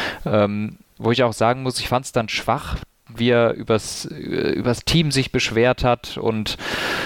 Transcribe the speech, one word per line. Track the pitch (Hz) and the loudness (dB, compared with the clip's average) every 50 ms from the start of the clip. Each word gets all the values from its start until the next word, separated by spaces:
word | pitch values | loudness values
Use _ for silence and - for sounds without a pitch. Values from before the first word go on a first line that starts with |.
| - - - - - | -4 -6 -8 -6 -2
Ähm, | 151 104 104 104 101 104 104 107 110 - - _ _ _ | 0 2 4 4 2 2 -2 -4 -6 -8 -12 _ _ _
wo | - 110 113 | -4 0 0
ich | 120 131 127 | 2 4 2
auch | 117 107 | 2 2
sagen | - 113 113 127 131 | 2 2 2 2 0
muss, | 131 131 123 - | -2 -4 -4 -4
ich | - - | -2 -2
fand's | 123 131 139 - | -2 -2 -2 -2
dann | - 127 113 107 | -2 -4 -2 -2
schwach, | - - - - 120 147 - - - - - - _ _ _ | -4 -4 -2 -2 -2 -2 -2 -6 -6 -8 -8 -12 _ _ _
wie | - 113 110 117 123 | -18 -4 0 2 4
er | 120 120 117 113 | 6 6 4 4
übers, | - - 110 - 113 107 - - - - - | 2 0 0 0 0 0 0 -4 -8 -10 -10
äh, | - - - - - 90 - - 71 | -10 -10 -10 -8 -4 -2 0 0 0
übers | - - - 123 120 - - | 0 0 0 0 -2 0 0
Team | - - 165 160 147 | 2 2 2 2 2
sich | 135 135 127 - | 2 0 0 0
beschwert | - 127 - - 113 113 117 127 127 - - | -2 -2 -2 0 2 4 4 4 4 2 2
hat | 123 120 - - - - | 0 0 0 -4 -10 -10
und, | - - 113 113 110 104 - - - - - - - - - - - - | -4 -2 -2 -2 0 -2 -4 -6 -6 -6 -6 -4 -4 -4 -4 -4 -4 -4